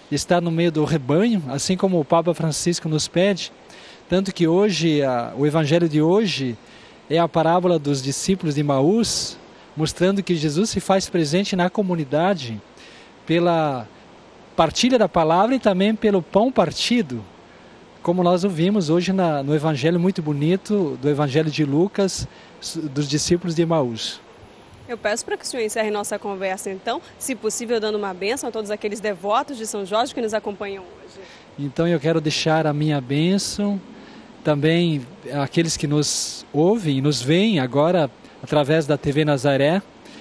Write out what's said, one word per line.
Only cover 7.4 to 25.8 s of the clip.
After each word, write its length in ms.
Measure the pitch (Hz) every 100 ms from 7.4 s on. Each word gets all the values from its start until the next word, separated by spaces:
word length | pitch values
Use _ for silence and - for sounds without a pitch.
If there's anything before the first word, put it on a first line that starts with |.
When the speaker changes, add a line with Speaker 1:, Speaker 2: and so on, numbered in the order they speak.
| 156 180 180 170
Speaker 1:
dos 240 | 143 139
discípulos 540 | 131 135 - 190 165
de 60 | 143
Emaús, 760 | 147 139 147 220 214 - - - - - - -
mostrando 460 | 156 - 180 196
que 140 | 180 170
Jesus 340 | 151 147 220
se 80 | 190
faz 320 | - 196 -
presente 460 | 175 147 175 202 185
na 120 | 180
comunidade 920 | - 190 175 139 147 180 185 123 107 - - - - - - -
pela 640 | 165 175 165 151 131 110 - - - - - -
partilha 460 | - 160 - 247 254
da 80 | 190
palavra 480 | 175 156 170 220 262
e 20 |
também 340 | 220 185 202
pelo 300 | 220 214 196
pão 300 | 156 196 247
partido, 680 | 247 165 - - 240 160 120 101 - - - - - - -
como 220 | - 180
nós 220 | 175 180
ouvimos 460 | 202 160 180 208 151
hoje 220 | 170 175
na, 300 | 190 175 143
no 140 | 139 151
evangelho 420 | 156 143 151 175
muito 240 | 180 190
bonito, 720 | 151 143 156 190 - 208 160 127
do 60 | 139
evangelho 420 | 143 147 139 160
de 140 | 147
Lucas, 640 | 147 143 196 - 190 - - - - -
s-, 180 | - 160
dos 300 | 156 135 143
discípulos 480 | 147 - 175 175 165
de 60 |
Emaús. 580 | 165 160 127 113 - - - - - - - - -
Speaker 2:
Eu 100 | 233
peço 260 | 208 233
para 140 | - 403
que 60 |
o 20 | -
senhor 160 | 262
encerre 300 | 214 226